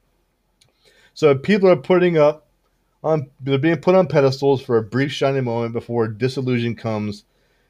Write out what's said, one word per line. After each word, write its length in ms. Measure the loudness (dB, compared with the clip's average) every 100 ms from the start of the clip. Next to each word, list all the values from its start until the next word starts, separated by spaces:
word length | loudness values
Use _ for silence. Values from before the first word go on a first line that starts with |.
| _ _ _ _ _ _ _ _ _ _ _
So 200 | 0 2
people 340 | 2 0 2 4
are 80 | 2
putting 400 | 2 2 2 4
up 300 | 2 0 _ _ _ _ _ _
on, 260 | -4 -4 -4 -10
they're 180 | -4 0
being 180 | 0 0
put 180 | 2
on 140 | 2 2
pedestals 540 | 2 2 2 0 0
for 160 | 0 -2
a 40 |
brief 300 | 0 -2 -4
shining 320 | -2 -2 -2
moment 300 | -4 -4 -6
before 340 | -8 -4 -4 -4
disillusion 680 | -2 -4 -4 -4 -2 -2
comes 500 | -6 -6 -6 -6 -10 _ _ _ _ _